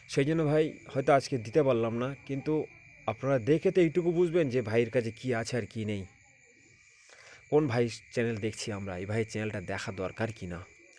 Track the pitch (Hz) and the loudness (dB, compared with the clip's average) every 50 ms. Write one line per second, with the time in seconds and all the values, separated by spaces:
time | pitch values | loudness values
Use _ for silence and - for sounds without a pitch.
0 | - - - 147 139 147 160 165 160 143 151 156 160 151 - - - - - 135 | -12 -4 0 0 2 2 2 2 2 4 4 4 2 0 -2 -10 -12 -6 -4 0
1 | 135 151 147 135 - - 139 120 107 110 - 160 143 135 123 113 113 113 117 117 | 4 6 6 4 4 2 -4 -4 -2 2 2 4 4 4 4 4 2 0 0 -2
2 | 123 135 139 - - - 135 135 - 147 156 156 - - - - - - - - | -2 -4 -6 -8 -8 -8 -6 -4 -2 -2 -2 -2 -2 -6 -10 -20 -20 -20 -20 -10
3 | - - 107 - - 135 139 127 104 117 156 165 - 190 - 190 175 165 - 180 | -6 -6 -6 -2 0 0 0 2 4 4 2 4 4 2 4 4 4 4 4 2
4 | 165 175 170 170 180 170 156 180 160 131 117 127 113 110 107 117 120 113 - 127 | 0 2 2 2 2 2 2 2 2 2 0 0 0 2 2 2 2 2 0 -2
5 | 110 113 110 - - 127 120 113 117 - - 120 101 - - 113 107 107 104 98 | -2 -2 -6 -6 -4 -2 -2 -2 -2 -4 -4 -4 -4 -4 -6 -6 -4 -4 -4 -4
6 | 92 - - _ _ _ _ _ _ _ _ _ _ _ _ _ _ _ _ _ | -6 -10 -14 _ _ _ _ _ _ _ _ _ _ _ _ _ _ _ _ _
7 | _ - - - - - - - - - 143 151 156 131 110 123 120 117 110 - | _ -20 -20 -20 -20 -20 -20 -18 -4 0 2 2 2 2 2 2 0 0 -2 -8
8 | - - - 123 117 117 113 104 107 110 104 - - 117 104 98 101 98 92 90 | -12 -6 -4 -2 -2 -2 -2 -2 -4 -6 -6 -6 -8 -8 -8 -8 -8 -8 -8 -8
9 | 98 98 107 113 110 110 - 110 110 107 104 104 87 92 98 92 - - 92 95 | -6 -2 -2 -2 -2 -2 -4 -6 -6 -4 -6 -6 -6 -6 -6 -6 -8 -8 -6 -6
10 | 92 90 - - 110 110 110 - 95 87 87 82 90 - - _ - - - | -6 -6 -4 -4 -6 -6 -6 -8 -10 -10 -10 -10 -12 -16 -20 _ -20 -20 -20